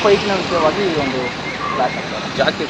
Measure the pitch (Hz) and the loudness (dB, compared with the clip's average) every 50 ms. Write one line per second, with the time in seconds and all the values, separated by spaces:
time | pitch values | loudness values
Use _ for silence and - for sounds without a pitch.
0 | - 208 196 - - 202 196 185 170 160 180 170 156 156 160 196 208 180 160 151 | 8 6 6 6 4 2 0 0 0 0 0 2 2 2 2 2 0 0 0 0
1 | 143 135 127 127 123 - - - - - - - - - - - 127 123 - - | 0 -2 -2 -2 -4 -4 -6 -6 -8 -8 -6 -4 -4 -4 -2 0 0 0 -2 -4
2 | - - - - - - - - 131 151 151 - 156 139 | -6 -6 -6 -6 -6 -4 -2 0 0 0 0 -2 -2 -2